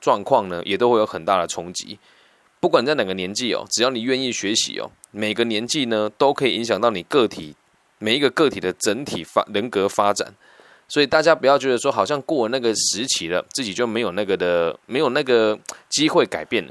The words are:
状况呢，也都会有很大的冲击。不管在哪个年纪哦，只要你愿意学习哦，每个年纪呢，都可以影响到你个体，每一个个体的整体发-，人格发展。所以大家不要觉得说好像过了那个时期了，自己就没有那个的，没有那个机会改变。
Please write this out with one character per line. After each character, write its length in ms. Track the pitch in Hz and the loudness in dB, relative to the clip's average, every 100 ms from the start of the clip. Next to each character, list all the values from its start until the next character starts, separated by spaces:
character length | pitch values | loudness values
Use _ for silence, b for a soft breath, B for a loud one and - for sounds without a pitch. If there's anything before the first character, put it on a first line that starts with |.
状 200 | - 113 | 0 0
况 260 | 98 131 98 | 2 2 2
呢， 100 | 87 87 | -4 -4
也 100 | 98 | 2
都 140 | 120 | 4
会 80 | 117 | 4
有 80 | 107 | 2
很 180 | 92 | -2
大 140 | 80 95 | 0 0
的 80 | 85 | 0
冲 260 | - 87 | -6 -10
击。 260 | 90 - 101 b b b b b _ | -10 -12 -14 b b b b b _
不 80 | 170 | 2
管 160 | 160 | 2
在 100 | 123 | 2
哪 100 | 151 | 0
个 80 | 101 | 0
年 200 | 95 90 | -2 -4
纪 200 | 107 123 | -4 -2
哦， 100 | 73 - | -4 -2
只 120 | - | 0
要 80 | 120 | 0
你 120 | 127 | 0
愿 160 | 117 131 | -2 -2
意 140 | 131 | -2
学 220 | 113 98 | -4 -2
习 240 | 113 - 50 | -2 -2 -4
哦， 120 | 53 - - | -10 -12 -18
每 240 | 101 107 | -6 -2
个 100 | 107 | 0
年 220 | 117 107 120 | 0 -2 -2
纪 200 | 156 127 | -2 -2
呢， 240 | 110 107 - | 0 -2 2
都 160 | 139 | 2
可 140 | 139 135 | 2 0
以 80 | |
影 100 | 98 | 0
响 140 | 117 117 | 0 0
到 120 | 117 | 0
你 120 | 98 | 0
个 240 | 85 147 110 | 0 2 2
体， 280 | - 78 73 _ _ _ - | 0 -14 -18 _ _ _ -8
每 180 | 107 123 | -2 2
一 20 | |
个 100 | 139 | 2
个 200 | - 151 | 2 2
体 100 | 98 | 2
的 100 | 90 | -4
整 300 | 92 - 104 | -2 -2 -2
体 220 | 143 110 | -4 -8
发-， 220 | 80 - - | -4 -2 0
人 180 | 104 107 | 0 -2
格 180 | 101 98 | 0 0
发 240 | - 101 | 2 0
展。 220 | 101 - 101 b b b b b | 0 -4 -10 b b b b b
所 160 | - | 0
以 40 | 143 | 2
大 160 | 160 | 4
家 120 | 156 | 4
不 120 | 156 127 | 4 4
要 120 | 139 | 4
觉 120 | 131 | 2
得 80 | 120 | 0
说 120 | 139 | 0
好 140 | 123 | 0
像 160 | 98 147 | 0 -2
过 240 | - 156 113 | -2 -2 0
了 40 | |
那 100 | 131 | 0
个 120 | 117 | 0
时 320 | 104 - 92 131 | 0 -2 -2 -2
期 220 | - 82 | -4 -2
了， 160 | 87 - | -4 -4
自 100 | - | -6
己 80 | 117 | -6
就 140 | 90 120 | -2 -2
没 160 | 110 | -2
有 100 | 113 | -2
那 100 | 90 | -2
个 140 | 101 95 | 0 0
的， 420 | 90 87 85 - | 2 2 0 -4
没 140 | - 123 | -6 -2
有 100 | 151 | 0
那 140 | 127 | 0
个 360 | 135 120 110 107 - B B | 2 4 4 0 -6 B B
机 220 | - 151 | 0 2
会 160 | 170 120 | 4 2
改 180 | 82 | 0
变。 180 | 78 113 76 | -4 -4 -4